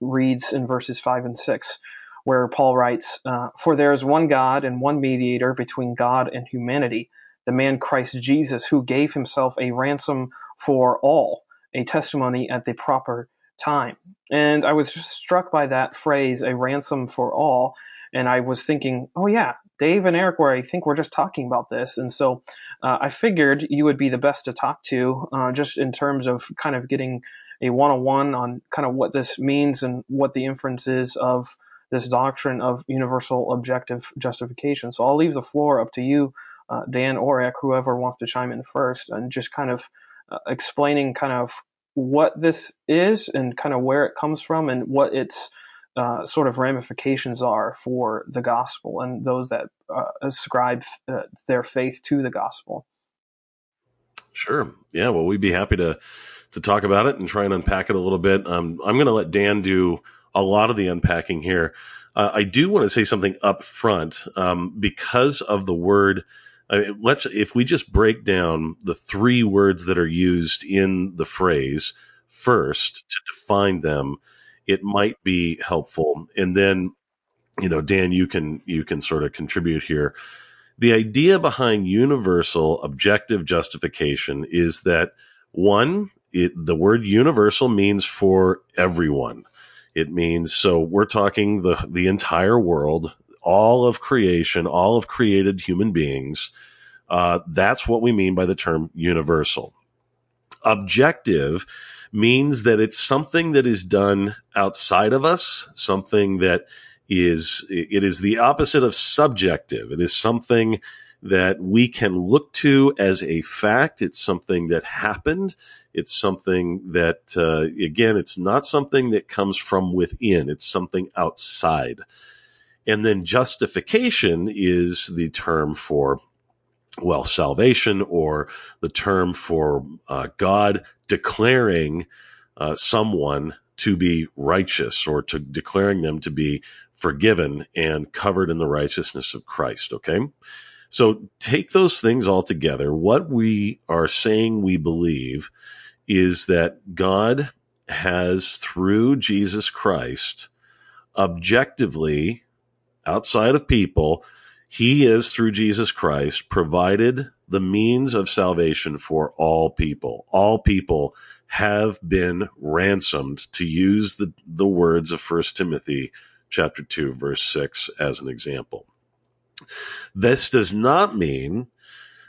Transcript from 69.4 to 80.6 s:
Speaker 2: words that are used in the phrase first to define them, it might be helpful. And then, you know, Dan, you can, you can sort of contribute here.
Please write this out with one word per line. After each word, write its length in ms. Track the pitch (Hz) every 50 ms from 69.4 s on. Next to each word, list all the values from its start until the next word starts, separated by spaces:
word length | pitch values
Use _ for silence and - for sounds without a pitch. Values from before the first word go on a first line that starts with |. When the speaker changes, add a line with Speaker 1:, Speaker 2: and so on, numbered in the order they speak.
Speaker 2:
words 440 | 117 104 95 101 101 98 92 82 85
that 120 | 90 92 87
are 80 | 87
used 560 | 80 82 87 92 90 90 87 82 78 - -
in 540 | - - 98 98 95 95 95 92 90 98 87
the 80 | 85 78
phrase 720 | - - - 95 90 82 71 65 67 71 76 - - - _ _ _ _ _ _
first 800 | _ - - - 123 123 104 71 67 76 - - - - - - -
to 60 | - - - -
define 480 | - - - - 104 101 101 98 92 87
them, 380 | 76 78 76 71 69 69 71 - _ _ _ _ _ _ _ _ _
it 160 | - 98 -
might 340 | 95 101 101 101 101 110 120 _ -
be 340 | 95 92 90 85 85 80 - -
helpful. 600 | - 90 82 73 - - - 80 76 73 76 82 - -
And 180 | - 95 92 90
then, 380 | 98 98 98 95 92 90 92 - _ _ _ _ _ _ _ _ _ _ _ _ -
you 120 | 98 90
know, 100 | 82 78
Dan, 320 | 78 71 101 95 92 90
you 140 | 90 90 90
can, 340 | - - 92 78 76 78 76 -
you 180 | - 85 78 73
can 160 | - 85 73
sort 240 | 71 - 82 76 73
of 80 | 71
contribute 500 | - - 80 73 - - 82 85 80 76
here. 320 | - - 78 73 73 71 - - - - - - - - _ _